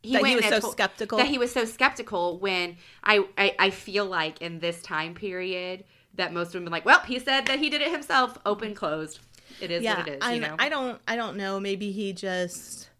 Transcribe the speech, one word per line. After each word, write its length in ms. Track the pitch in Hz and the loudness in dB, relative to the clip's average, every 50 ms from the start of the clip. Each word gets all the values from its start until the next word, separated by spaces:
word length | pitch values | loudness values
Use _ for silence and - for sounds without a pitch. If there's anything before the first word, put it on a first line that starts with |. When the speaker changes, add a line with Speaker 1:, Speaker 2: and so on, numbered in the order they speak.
Speaker 1:
he 120 | - 214 254 | -2 2 4
Speaker 2:
That 60 | 233 | 6
he 40 | 269 | 6
Speaker 1:
went 120 | 269 254 | 6 6
Speaker 2:
was 80 | 240 220 | 6 6
Speaker 1:
and 80 | 214 220 | 6 4
Speaker 2:
so 40 | 220 | 4
Speaker 1:
told 120 | 208 214 - | 2 0 0
Speaker 2:
skeptical. 440 | - 208 - - - 226 214 - | 0 0 0 0 -4 -6 -2 2
Speaker 1:
that 100 | 214 247 | 2 4
he 100 | - 294 | 4 4
was 140 | 262 240 240 | 0 0 0
so 140 | - 254 226 | 2 0 -2
skeptical 720 | 226 - - 262 277 285 - 226 - 214 180 175 175 170 180 | -2 0 2 2 2 2 0 -10 -4 -2 0 0 0 -2 0
when 380 | 190 196 190 180 175 175 175 175 - - - - - | -2 0 0 0 -2 -2 -6 -12 -20 -20 -20 -4 4
I, 220 | 208 214 202 190 196 - | 6 6 6 6 2 0
I, 180 | - 196 196 - - | 2 2 2 4 4
I 100 | 190 196 | 2 2
feel 340 | 190 - - - 185 202 208 | 2 -2 -12 -4 -2 -2 -2
like 360 | 190 185 170 156 156 160 - | 0 0 -2 -2 -2 -4 -6
in 180 | 170 170 165 165 | -10 -8 -8 -4
this 220 | 165 170 170 170 | -4 -4 -4 -4
time 320 | - - 180 156 156 165 170 | -8 -6 -4 -4 -4 -4 -8
period 680 | 170 214 196 180 180 185 185 185 180 180 185 185 185 190 _ _ _ _ _ - | -8 -8 -6 -6 -4 -4 -4 -4 -4 -6 -8 -8 -10 -12 _ _ _ _ _ -6
that 180 | - 180 165 165 | -4 -4 -2 -2
most 200 | 175 175 170 - | -4 -4 -4 -4
women 180 | 185 175 170 | -8 -6 -4
like, 140 | 170 165 160 | -4 -2 6
"Well, 160 | 262 294 370 | 8 8 8
he 180 | - - 247 254 | 6 2 -6 -4
said 280 | 254 277 269 269 240 | 0 0 0 2 2
that 120 | 254 269 277 | 2 0 2
he 100 | 302 294 | 0 0
did 120 | 302 294 | 0 0
it 100 | 294 311 | 0 0
himself, 460 | 339 302 285 - - 269 254 233 233 - _ | -2 -4 -4 0 2 2 2 2 -2 -4 _
open, 280 | 208 208 202 220 214 208 | -2 -2 -2 -2 -8 -6
closed. 460 | - - 160 151 156 156 156 - - - - - - _ - - - | -4 -4 -4 -2 -4 -6 -8 -10 -18 -20 -20 -20 -20 _ -20 -14 -12
It 100 | 202 170 | -6 -4
is 140 | 170 175 226 | -2 -2 0
Speaker 2:
Yeah, 140 | 220 214 | 0 0
Speaker 1:
what 100 | 185 170 | 0 -2
it 40 | 160 143 | -6 -6
is," 60 | 139 185 | -4 -2
Speaker 2:
and 120 | 240 240 | -2 -2
Speaker 1:
you 60 | 240 | -2
know? 140 | 185 151 156 | -2 -4 0
Speaker 2:
I 120 | 160 254 294 | 0 0 0
don't, 320 | 311 285 262 254 226 - _ | 0 -2 -2 -4 -6 -6 _
I 80 | - 226 | -4 -4
don't 180 | 233 233 208 143 | -4 -4 -4 -6
know. 240 | 202 196 196 196 196 | -6 -4 -4 -4 -4
Maybe 320 | 196 202 196 190 208 208 | -2 -4 -4 -4 -4 -6
he 220 | 190 208 214 196 185 | -4 -4 -4 -6 -6
just 760 | 175 - 190 185 180 180 175 - - - - - - - - _ | -6 -6 -4 -2 -2 -2 -4 -6 -12 -14 -14 -16 -16 -16 -20 _